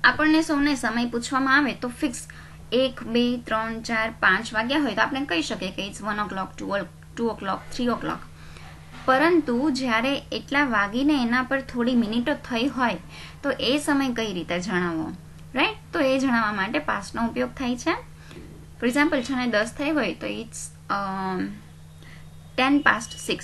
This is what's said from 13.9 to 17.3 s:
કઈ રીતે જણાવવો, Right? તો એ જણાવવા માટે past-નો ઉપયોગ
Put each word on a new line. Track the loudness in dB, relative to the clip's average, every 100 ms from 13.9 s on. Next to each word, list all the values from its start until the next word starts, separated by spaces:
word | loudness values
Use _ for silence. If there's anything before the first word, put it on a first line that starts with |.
| 2 2
કઈ | 0 -2
રીતે | -4 -2 -2
જણાવવો, | 0 0 0 -2 -4 -8 -16 -18 -6
Right? | -2 -2 -2 -6
તો | 0
એ | 2 4
જણાવવા | 4 2 2
માટે | 0 -2 -2
past-નો | -2 -4 -4 -4
ઉપયોગ | -2